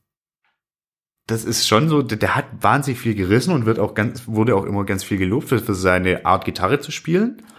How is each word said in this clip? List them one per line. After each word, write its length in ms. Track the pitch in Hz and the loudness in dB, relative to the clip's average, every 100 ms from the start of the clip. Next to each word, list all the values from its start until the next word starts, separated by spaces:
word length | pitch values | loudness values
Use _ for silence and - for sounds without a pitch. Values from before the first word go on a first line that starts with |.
| _ _ _ _ _ _ _ _ _ _ _ _ - | _ _ _ _ _ _ _ _ _ _ _ _ -6
das 180 | 113 | -6
ist 240 | 113 117 - | -2 -2 2
schon 220 | 110 160 | 2 4
so, 140 | 151 | 2
der, 160 | 127 107 | 0 -2
der 160 | 98 131 | 0 0
hat 100 | - - | -4 0
wahnsinnig 380 | 101 131 139 120 | 2 2 0 -4
viel 160 | 117 101 | -2 -2
gerissen 360 | 90 113 185 | 2 2 2
und 140 | 156 110 | 0 2
wird 140 | 113 | 0
auch 160 | 101 - | 0 0
ganz, 320 | 107 - - | -4 -4 -4
wurde 280 | 107 113 98 | 0 2 2
auch 100 | - | 0
immer 180 | 101 98 | -4 -2
ganz 180 | 95 | -4
viel 140 | - 101 | -2 -2
gelobt 320 | 92 120 - | 0 0 0
für, 80 | 117 | -2
für 160 | - | 0
seine 500 | 92 92 92 92 90 90 | 0 2 2 2 0 0
Art, 200 | 95 - | 0 0
Gitarre 340 | - 92 143 | -2 0 -2
zu 100 | - | -4
spielen. 500 | - - 175 233 - - | -10 -2 0 0 -4 -20